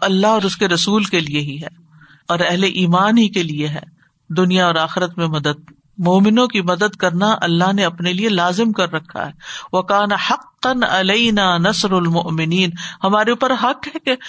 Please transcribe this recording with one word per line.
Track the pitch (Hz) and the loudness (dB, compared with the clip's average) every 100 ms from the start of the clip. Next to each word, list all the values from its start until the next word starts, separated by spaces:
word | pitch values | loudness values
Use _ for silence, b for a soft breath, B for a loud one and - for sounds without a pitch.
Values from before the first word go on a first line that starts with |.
اللہ | 196 190 214 | 0 2 2
اور | 220 | 2
اس | 190 - | 0 -2
کے | 196 | 0
رسول | 170 202 214 | 0 2 0
کے | 196 180 | 0 -2
لیے | 151 147 | -2 -4
ہی | 143 139 | -6 -8
ہے | 156 - _ b b b - | -12 -16 _ b b b -4
اور | 170 175 | -2 0
اہل | 175 | 0
ایمان | 190 185 175 175 202 233 | 0 0 2 2 4 4
ہی | 214 | 2
کے | 190 | 0
لیے | 165 147 151 | -4 -4 -4
ہے۔ | 147 - _ b _ - | -6 -12 _ b _ -6
دنیا | 165 180 185 180 | 0 2 4 2
اور | |
آخرت | 160 160 190 175 175 | 2 -2 -2 -4 -2
میں | 165 | -2
مدد، | 156 147 147 - _ _ - | -2 -2 -4 -10 _ _ -4
مومنوں | 175 190 208 226 247 | 2 4 4 4 2
کی | 214 | 0
مدد | 175 175 208 202 | -2 0 -2 0
کرنا | 185 175 208 220 | -2 0 0 0
اللہ | 170 170 185 | 0 2 2
نے | 196 | 2
اپنے | 180 170 175 | 0 -2 -4
لیے | 180 226 | 0 0
لازم | 185 175 180 233 | 0 0 0 0
کر | 208 175 | 0 -2
رکھا | 160 165 - 147 | -4 -8 -10 -10
ہے۔ | - B B B | -10 B B B
وَكَانَ | 185 185 202 208 | -4 0 0 0
حَقًّا | 196 - 294 - - 254 254 233 185 | -2 -2 -4 -6 -6 -4 0 0 0
عَلَيْنَا | 190 214 233 208 185 170 | 0 2 2 2 2 2
نَصْرُ | 185 190 202 185 | 0 0 0 0
الْمُؤْمِنِينَ، | 170 165 170 160 160 180 180 175 B B | 2 0 -2 -4 0 0 0 -4 B B
ہمارے | 190 208 214 | 0 2 2
اوپر | 240 262 | 0 0
حق | 254 254 285 302 | 0 0 -2 -8
ہے | 320 | -8
کہ | - 254 | -4 -6